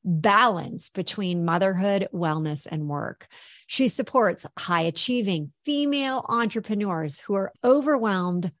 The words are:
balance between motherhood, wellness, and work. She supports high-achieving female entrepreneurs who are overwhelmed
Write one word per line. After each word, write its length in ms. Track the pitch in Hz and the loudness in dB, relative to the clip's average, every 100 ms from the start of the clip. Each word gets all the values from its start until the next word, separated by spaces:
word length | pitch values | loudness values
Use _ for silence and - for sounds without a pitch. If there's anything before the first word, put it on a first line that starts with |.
balance 840 | 190 165 220 202 240 175 - - - | 0 2 4 6 4 2 -6 -8 -8
between 560 | - - - 185 175 | -6 -6 -4 -2 0
motherhood, 640 | 170 170 190 180 202 196 - | 0 2 2 2 0 0 -2
wellness, 540 | 175 165 156 156 151 - | -2 0 0 -2 -4 -4
and 160 | 156 147 | -4 -4
work. 380 | 143 - - - - - - - | -4 -6 -10 -20 -20 -20 -20 -8
She 220 | - 262 | 0 2
supports 580 | - 247 269 208 - - - | 0 0 2 2 0 -10 -10
high-achieving 960 | - 170 165 165 - 247 196 170 147 _ | -2 0 0 -2 -2 0 0 -2 -4 _
female 600 | - 294 285 285 269 262 - | -4 0 0 0 -2 -4 -2
entrepreneurs 880 | 233 226 226 208 208 202 165 156 - | 0 0 -2 -4 -2 -2 -2 -4 -6
who 160 | - | -2
are 180 | 196 190 _ | -2 -2 _
overwhelmed 880 | 247 277 285 277 220 185 180 180 170 _ | 4 4 4 2 2 0 0 0 -4 _